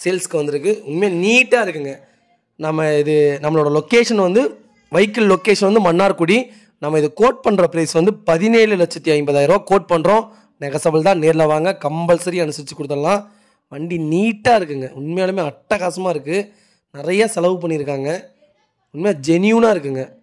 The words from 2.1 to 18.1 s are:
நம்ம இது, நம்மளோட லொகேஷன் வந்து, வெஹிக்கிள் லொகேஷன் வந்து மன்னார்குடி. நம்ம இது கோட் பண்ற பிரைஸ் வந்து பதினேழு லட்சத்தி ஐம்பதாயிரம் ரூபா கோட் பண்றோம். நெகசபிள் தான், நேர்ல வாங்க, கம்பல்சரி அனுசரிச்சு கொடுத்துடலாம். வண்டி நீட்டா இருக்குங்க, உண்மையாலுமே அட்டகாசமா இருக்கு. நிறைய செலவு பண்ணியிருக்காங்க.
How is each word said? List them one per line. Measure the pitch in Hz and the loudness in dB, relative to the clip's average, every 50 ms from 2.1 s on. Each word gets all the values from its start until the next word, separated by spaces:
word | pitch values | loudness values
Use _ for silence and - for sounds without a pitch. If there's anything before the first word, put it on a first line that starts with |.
| _ _ _ _ _ _ _ _ _ | _ _ _ _ _ _ _ _ _
நம்ம | - 151 156 160 156 156 151 | -10 -6 -4 -4 -2 -2 0
இது, | 151 147 147 151 156 151 147 147 143 139 | 0 0 0 2 2 2 2 2 0 -2
நம்மளோட | 147 151 160 156 147 147 147 156 | -4 -2 0 0 0 2 0 -2
லொகேஷன் | 156 - 240 233 233 233 226 202 190 180 | 0 2 2 2 2 2 0 0 0 2
வந்து, | 190 240 277 214 - - _ _ _ _ _ - | 2 2 0 0 -4 -10 _ _ _ _ _ -2
வெஹிக்கிள் | 147 175 214 208 208 247 214 196 185 | 2 2 2 2 2 0 2 2 2
லொகேஷன் | 185 190 214 196 - 202 196 | 2 2 0 2 2 2 2
வந்து | 214 220 196 170 | 2 4 2 2
மன்னார்குடி. | 165 175 196 196 185 - 170 165 208 247 247 - - - _ _ _ - | 2 2 2 2 2 0 2 2 2 2 0 -4 -14 -20 _ _ _ -10
நம்ம | 147 147 156 156 | -6 -2 0 0
இது | 151 151 | 0 0
கோட் | - - 220 254 247 - | 0 2 2 2 2 0
பண்ற | - 240 208 190 175 | 0 0 2 2 2
பிரைஸ் | 165 - 165 160 - | 2 2 -2 -2 0
வந்து | - 165 170 214 208 | 0 2 2 2 0
பதினேழு | - - - 165 165 202 220 233 226 220 214 202 | 0 0 0 0 2 2 2 4 4 4 4 4
லட்சத்தி | 180 170 165 - 160 - | 2 0 0 -2 -6 -2
ஐம்பதாயிரம் | 160 151 147 147 147 143 143 143 | 0 0 0 2 2 2 2 4
ரூபா | 147 190 | 4 2
கோட் | 202 202 - 190 196 - - 175 | 2 2 2 0 0 2 0 -2
பண்றோம். | 165 156 180 208 226 220 - - _ _ _ _ - | 0 2 2 2 2 0 -2 -16 _ _ _ _ -12
நெகசபிள் | 147 139 135 151 - 165 156 160 | -10 -6 -6 -2 -2 0 0 2
தான், | 156 196 196 165 | 2 2 2 2
நேர்ல | 151 160 160 160 156 | 2 2 2 4 2
வாங்க, | 151 151 156 165 190 190 190 - | 2 2 0 0 -2 -4 -4 -6
கம்பல்சரி | 143 156 165 170 170 175 170 - 185 175 175 | -6 -4 -4 0 0 0 0 0 -6 -4 -4
அனுசரிச்சு | 165 151 147 - 143 - 151 - | -4 -4 -6 -10 -14 -16 -12 -12
கொடுத்துடலாம். | 143 139 147 143 147 170 202 202 208 - _ _ _ _ _ _ _ _ | -8 -6 -6 -4 -2 0 -2 -2 -4 -10 _ _ _ _ _ _ _ _
வண்டி | 143 143 160 170 175 165 | -14 -12 -10 -8 -6 -6
நீட்டா | 156 151 160 185 214 233 214 214 - 247 | -4 -2 0 0 0 0 -2 -2 0 2
இருக்குங்க, | 233 208 175 147 143 135 131 127 139 135 | 2 2 0 -2 -8 -10 -10 -12 -12 -12
உண்மையாலுமே | 143 156 170 185 185 185 190 190 160 | -10 -8 -4 -4 -4 -2 -2 -4 -6
அட்டகாசமா | 143 - - _ - 220 196 185 180 170 185 190 180 | -6 -8 -12 _ -6 -4 -4 -4 -6 -6 -4 -4 -4
இருக்கு. | 160 147 135 147 175 202 202 208 _ _ _ _ _ _ _ _ | -4 -4 -6 -6 -6 -6 -6 -8 _ _ _ _ _ _ _ _
நிறைய | - 143 143 165 185 202 226 214 | -18 -10 -6 -4 0 0 0 0
செலவு | - - 170 180 190 | -2 -2 0 0 -2
பண்ணியிருக்காங்க. | 175 170 165 160 147 139 147 139 135 135 147 | -2 -4 -6 -4 -4 -4 -6 -6 -6 -4 -6